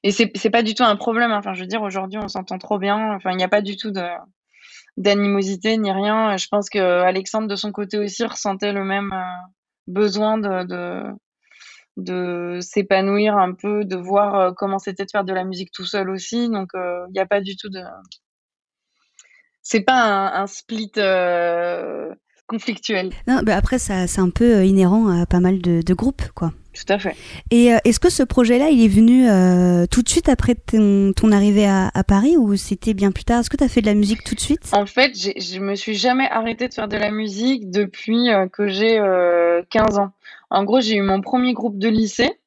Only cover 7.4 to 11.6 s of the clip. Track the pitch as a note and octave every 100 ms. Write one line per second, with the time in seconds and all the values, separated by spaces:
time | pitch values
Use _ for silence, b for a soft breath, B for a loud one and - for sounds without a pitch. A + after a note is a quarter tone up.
7.4 | A3 G3 G#3 G3+ G3+ G#3+ G#3 F#3+ A3+ -
8.4 | G#3 G3 G#3 G3+ G3 G3 G3 F#3+ F#3 F3+
9.4 | F#3 _ _ _ - F#3 G#3 G3 G#3+ A3
10.4 | G3+ F#3 F3+ F3+ F3 F3+ - G3+ _ _
11.4 | b b